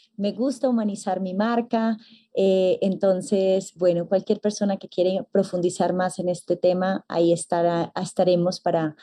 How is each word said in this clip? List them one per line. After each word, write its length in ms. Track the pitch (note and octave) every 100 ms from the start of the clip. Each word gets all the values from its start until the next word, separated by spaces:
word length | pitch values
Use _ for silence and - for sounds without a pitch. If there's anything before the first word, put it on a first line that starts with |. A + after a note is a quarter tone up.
| _ -
Me 140 | G3+
gusta 380 | G3 C4 - C4
humanizar 520 | A#3 G#3 G3 - F#3
mi 140 | F#3
marca. 640 | F#3+ A3 A#3 A#3+ A3+ A3+ A3 - - _
Eh, 440 | - G3 F#3+ F#3 -
entonces, 920 | G3 F3+ G3 F#3 F#3 G3 F#3+ F#3+ F#3+
bueno, 320 | E3 F3+ E3+ E3+
cualquier 320 | F#3+ F#3 G#3
persona 360 | G#3 G#3 G3+ G3
que 120 | -
quiera 360 | - F3+ F#3+ -
profundizar 600 | G3 F#3 F3+ F3 - F3
más 280 | F3+ F3+ -
en 80 | F3
este 280 | F3 - F3
tema, 480 | F3+ F3+ F#3 F#3+ -
ahí 240 | E3 E3+
estará, 600 | E3+ - E3+ E3+ E3+ E3+ -
estaremos 600 | F3+ - F3+ F3+ F3 F#3
para, 340 | F3+ E3+ D#3 -